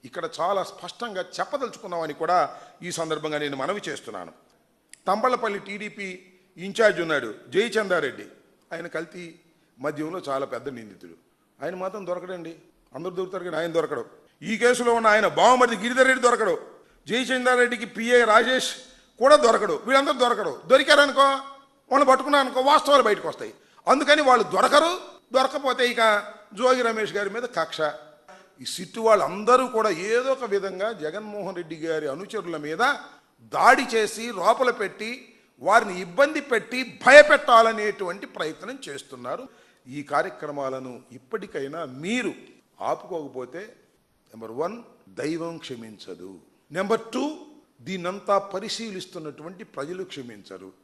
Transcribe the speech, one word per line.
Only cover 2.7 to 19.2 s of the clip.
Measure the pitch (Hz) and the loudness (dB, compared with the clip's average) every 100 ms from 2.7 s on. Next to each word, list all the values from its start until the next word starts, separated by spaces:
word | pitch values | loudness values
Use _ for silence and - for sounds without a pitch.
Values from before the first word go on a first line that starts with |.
| _ 175 | _ -12
ఈ | 160 | -8
సందర్భంగా | 160 156 156 151 | -6 -4 -4 -4
నేను | 147 139 | -4 -4
మనవి | 139 202 196 | -4 -6 -6
చేస్తున్నాను. | 131 - 104 85 - _ _ _ _ _ - - | -12 -12 -14 -14 -18 _ _ _ _ _ -10 -2
తంబళ్లపల్లి | 202 254 247 226 202 202 | 0 0 0 -2 -6 -10
టీడీపీ | 202 208 208 196 185 _ _ _ - 185 | -12 -12 -12 -12 -14 _ _ _ -14 -12
ఇన్ఛార్జ్ | 196 220 170 | 2 2 4
ఉన్నాడు | 170 147 117 101 - | 0 0 -2 -10 -4
జయచందారెడ్డి, | 147 233 220 196 180 143 117 - - _ _ _ | -2 0 0 0 0 -2 -6 -18 -20 _ _ _
ఆయన | 170 175 165 | -12 -8 -10
కల్తీ | 170 180 175 - _ _ _ _ | -10 -14 -18 -20 _ _ _ _
మద్యంలో | 143 147 156 180 139 | -8 -6 -8 -8 -6
చాలా | 135 135 | -4 -4
పెద్ద | 120 123 123 | -8 -10 -12
నిందితుడు. | 107 95 90 82 _ _ _ _ | -16 -20 -20 -20 _ _ _ _
ఆయన | 143 185 | -10 -8
మాత్రం | 185 214 180 | -10 -10 -8
దొరకడండి, | 180 180 185 165 160 _ _ _ - | -8 -8 -12 -12 -18 _ _ _ -12
అందరూ | 170 180 | -10 -8
దొరుకుతారు | 185 185 175 | -8 -8 -8
కానీ | 156 | -6
ఆయన | 170 165 | -2 -2
దొరకడు. | 147 139 110 - _ _ 160 | -2 -6 -10 -16 _ _ -6
ఈ | 214 | 0
కేసులో | 240 247 240 233 | 2 2 2 4
ఉన్న | 220 | 4
ఆయన | 214 196 147 | 4 4 6
బావమరిది | 196 254 247 226 | 6 8 6 2
గిరిధర్ | 226 254 262 | -2 4 4
రెడ్డి | 254 240 | 6 4
దొరకడు, | 240 214 160 - - _ _ - | 4 0 -2 -6 -20 _ _ -4
జయచందారెడ్డికి | 226 240 262 247 254 240 233 214 - | -2 0 0 2 4 2 0 -8 -6
పిఏ | 226 247 226 | 4 4 8
రాజేష్ | 214 240 254 - - - - _ _ | 6 6 0 -2 -8 -16 -20 _ _